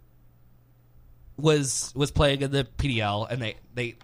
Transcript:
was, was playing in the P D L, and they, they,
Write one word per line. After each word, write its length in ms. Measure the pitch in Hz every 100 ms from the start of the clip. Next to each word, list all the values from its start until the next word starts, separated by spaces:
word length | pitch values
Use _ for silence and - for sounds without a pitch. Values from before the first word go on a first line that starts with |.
| - - - - - - _ _ _ - - - - -
was, 560 | 156 151 135 - - 123
was 160 | 143
playing 300 | - 147 139
in 100 | 139
the 140 | 139 131
P 240 | - 143
D 120 | 113
L, 220 | 104 104 110
and 160 | 131
they, 140 | 110 - -
they, 220 | 123 120 -